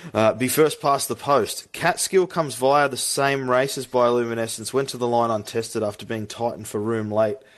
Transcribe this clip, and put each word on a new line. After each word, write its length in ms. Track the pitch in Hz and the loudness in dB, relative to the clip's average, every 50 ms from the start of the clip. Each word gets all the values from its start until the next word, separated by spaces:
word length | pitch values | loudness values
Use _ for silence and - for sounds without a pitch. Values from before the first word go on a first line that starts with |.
| - 170 - | -12 -4 0
uh, 200 | 107 110 110 - | 2 4 4 4
be 160 | 110 123 127 | 2 0 0
first 320 | - 147 156 147 151 - | 2 4 2 2 2 0
past 260 | - 143 139 135 - - | 0 2 2 2 0 -4
the 80 | 120 | -6
post. 560 | - - 143 143 131 104 - - - - - | -4 0 2 2 2 2 0 -4 -8 -12 -14
Catskill 560 | - - - 165 170 - - - - 190 180 175 | -8 -2 -2 -2 0 -2 -2 0 2 2 2 2
comes 280 | - 180 160 143 117 | 0 -2 -2 -2 -2
via 340 | 117 127 135 139 147 143 139 | 0 2 4 4 4 4 2
the 80 | 123 117 | 0 -2
same 520 | - - - - 139 139 139 135 135 127 | -4 -4 -2 0 0 0 0 0 0 2
race 280 | 123 127 135 139 - 139 | 2 2 2 0 -2 -6
as 100 | 127 - | -6 -2
Bioluminescence, 840 | - 127 123 120 120 123 120 117 117 113 113 113 - - 110 - - | 2 4 4 4 4 2 0 0 -2 -4 -4 -4 -6 -8 -8 -4 -2
went 160 | 131 139 135 | -2 -2 -2
to 80 | - 123 | -4 -4
the 100 | 123 120 | -2 0
line 240 | 120 120 117 113 | 2 2 2 2
untested 520 | 113 107 101 - - 117 113 - - 113 107 | 0 -2 -4 -6 -6 -6 -6 -4 -4 -4 -4
after 220 | 104 104 - - | -4 -4 -6 -8
being 220 | - 120 110 107 - | -8 -8 -8 -8 -8
tightened 400 | - - 117 120 - - - - | -8 -6 -4 -4 -6 -6 -10 -8
for 140 | - 107 | -6 -4
room 280 | 104 113 117 113 107 107 | -4 -2 -2 -2 -2 -2
late. 280 | 104 107 110 110 104 - - _ _ | 0 2 2 2 0 -4 -10 _ _